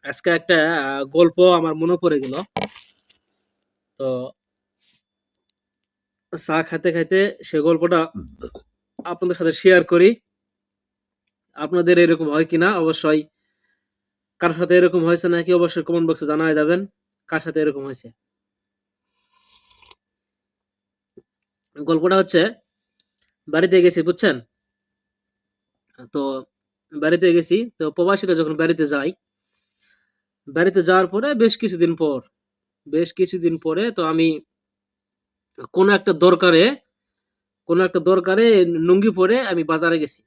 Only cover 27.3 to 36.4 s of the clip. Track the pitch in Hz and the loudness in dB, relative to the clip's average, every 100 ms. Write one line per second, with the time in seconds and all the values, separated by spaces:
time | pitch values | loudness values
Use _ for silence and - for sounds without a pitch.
27.3 | 170 165 190 240 _ 156 151 175 196 190 | 2 2 -2 -2 _ -8 -2 0 0 0
28.3 | 165 156 151 160 165 151 143 151 190 _ | -2 -2 -2 -2 0 -2 -2 -6 -10 _
29.3 | _ _ _ _ _ _ _ _ _ _ | _ _ _ _ _ _ _ _ _ _
30.3 | _ - 139 180 185 165 185 185 196 277 | _ -10 -2 0 0 2 0 0 -2 -2
31.3 | 247 226 - 220 175 170 165 160 131 - | 2 0 0 -6 -2 -2 0 -4 -4 -10
32.3 | _ _ _ _ _ - 151 170 - 180 | _ _ _ _ _ -8 -4 -4 -4 -4
33.3 | 185 170 160 160 160 233 220 160 160 165 | -2 -4 -4 -6 -4 -4 -4 -4 0 -2
34.3 | 156 _ _ _ _ _ _ _ _ _ | -2 _ _ _ _ _ _ _ _ _
35.3 | _ _ - - 180 196 202 196 165 175 | _ _ -20 -8 0 2 2 0 2 4
36.3 | 180 | 4